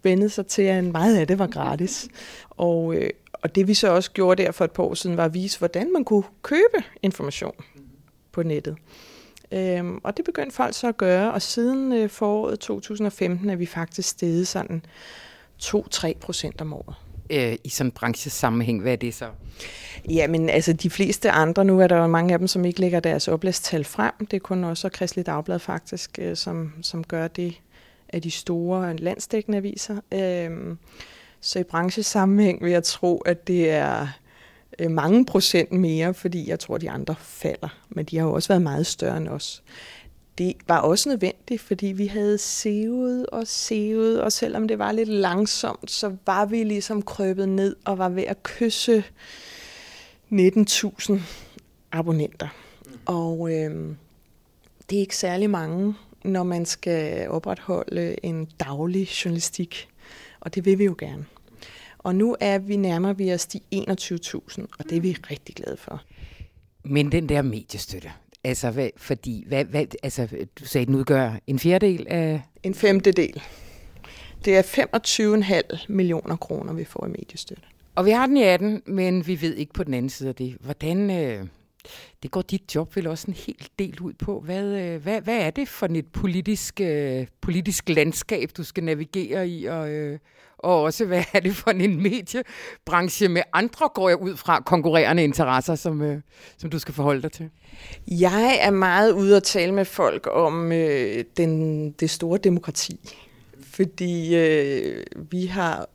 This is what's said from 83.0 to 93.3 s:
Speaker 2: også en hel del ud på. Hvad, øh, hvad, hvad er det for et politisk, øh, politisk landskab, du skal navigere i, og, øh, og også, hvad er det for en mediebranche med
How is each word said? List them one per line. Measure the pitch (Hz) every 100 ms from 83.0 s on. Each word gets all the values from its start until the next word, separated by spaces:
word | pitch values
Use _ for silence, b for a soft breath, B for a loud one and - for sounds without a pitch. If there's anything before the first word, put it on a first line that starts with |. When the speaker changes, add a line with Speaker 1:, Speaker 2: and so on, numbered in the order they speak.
| 165
Speaker 2:
også | 160 -
en |
hel | 175 - - - -
del | 170 151
ud | 180
på. | - - 202
Hvad, | 156 185
øh, | 202 202 180 165
hvad, | 151 214
hvad | 175 233
er | 160
det | 202 277
for | - 185
et | 165 -
politisk, | - 196 180 185 214 - -
øh, | 185 147 143 131 127 _
politisk | - 175 175 175 -
landskab, | 160 151 156 - 202 123 -
du |
skal | 156 -
navigere | 170 151 156 190 139 165 180
i, | 170 101
og, | 160 151
øh, | 151 147 147 b b b b
og | - 175
også, | 151 - 214
hvad | 180 170
er | 202
det | 185 202
for | -
en | 190 196 165
mediebranche | 196 233 180 240 247 - - - - 175 180 -
med | 196